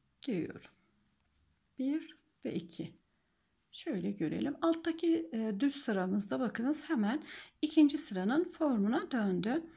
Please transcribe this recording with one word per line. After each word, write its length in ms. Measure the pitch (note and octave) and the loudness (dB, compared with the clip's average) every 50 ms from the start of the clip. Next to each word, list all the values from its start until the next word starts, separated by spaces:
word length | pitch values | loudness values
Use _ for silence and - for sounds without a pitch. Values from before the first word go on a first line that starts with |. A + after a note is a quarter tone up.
| _ _ _ _ | _ _ _ _
giriyorum. 500 | - C#4+ G#3 E3 - - - - - - - _ _ _ _ _ _ _ _ _ _ _ _ _ _ _ _ _ _ _ _ | -6 -4 -2 -2 -2 -4 -8 -12 -16 -20 -20 _ _ _ _ _ _ _ _ _ _ _ _ _ _ _ _ _ _ _ _
Bir 400 | - B3+ C4+ D4 D#4+ E4 - - _ _ _ _ _ - | -4 -2 -2 -2 -2 -4 -8 -16 _ _ _ _ _ -8
ve 80 | B3+ - | -6 -6
iki. 520 | - E3+ - - - - - - _ _ _ _ _ _ _ _ _ _ _ _ _ _ _ - | -6 -8 -8 -10 -10 -10 -10 -12 _ _ _ _ _ _ _ _ _ _ _ _ _ _ _ -18
Şöyle 340 | - - F4 B3 F3+ E3+ G3+ | -10 -6 -4 -4 -2 -2 -4
görelim. 460 | G3+ - D#3+ D3+ E3+ F3 A3 C#4 C#4+ - | -2 -2 -2 -2 0 -2 -2 -2 -2 2
Alttaki, 680 | - E4 D#4+ E4 - E4+ D#4+ - F4 E4 E4 E4 - - - | 2 2 2 2 0 -4 -4 0 2 2 2 2 0 -4 -4
e, 260 | A3+ A3 A3 G#3 G3 | -2 -2 -2 0 2
düz 160 | C#4 C#4+ - | 0 0 0
sıramızda 640 | - - - G#3 F#3+ F3+ F#3 G3 G#3 G3+ - C4 C4 | -2 -4 -2 0 0 0 0 0 -2 -2 -2 -2 -2
bakınız 500 | B3+ A3 - - A#3 C#4 D4+ - - - | -2 -2 -2 -2 0 0 0 0 -2 -2
hemen 340 | D#4+ A#3 G#3 G3+ B3 D#4 - - - - - - _ _ | 0 2 2 2 0 -2 -4 -8 -14 -16 -16 -20 _ _
ikinci 360 | - D4+ - D#4+ D4+ C#4 C#4+ | -4 2 6 8 8 8 6
sıranın 540 | - - - G3+ F#3 F#3 G#3+ C4 D#4+ F4+ - | 2 -2 -2 -2 0 0 2 2 2 2 0
formuna 600 | - - D#4+ C#4+ B3 G#3 G3 G#3+ B3 F4+ G#4 - | -2 0 0 2 4 4 4 4 2 0 0 0
döndü. 520 | C4+ A#3 G#3 G3 F3+ F3 F3+ A3 C4+ E4 E4 - - | -2 0 2 2 2 2 2 0 0 0 -2 -4 -14